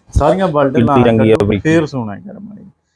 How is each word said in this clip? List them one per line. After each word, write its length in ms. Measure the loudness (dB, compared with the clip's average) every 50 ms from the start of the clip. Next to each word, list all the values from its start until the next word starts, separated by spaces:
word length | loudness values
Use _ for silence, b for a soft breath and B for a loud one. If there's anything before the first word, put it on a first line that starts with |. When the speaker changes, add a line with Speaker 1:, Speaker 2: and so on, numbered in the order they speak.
| _ _
Speaker 1:
ਸਾਰੀਆਂ 380 | -2 0 2 2 0 0 -2 -2
ਬਲਡ 260 | 0 0 0 0 2
Speaker 2:
ਕਿੱਡੀ 120 | 0 0
Speaker 1:
ਲਾਂ 120 | 2 2 2
Speaker 2:
ਚੰਗੀ 320 | 4 4 2 2 4 2
ਆ 40 | 2
Speaker 1:
ਕੱਢੂ, 120 | 2 2
Speaker 2:
ਬਈ। 120 | 0 -2 -2
Speaker 1:
ਫੇਰ 280 | 0 0 0 0 0
ਸੋਹਣਾ 300 | -2 -6 -8 -8 -10 -12
ਕਰਮ 320 | -14 -16 -18 -18 -18 -18 -20
ਵਾਲੀ। 180 | -20 -20 -20 -20 _ _ _ _ _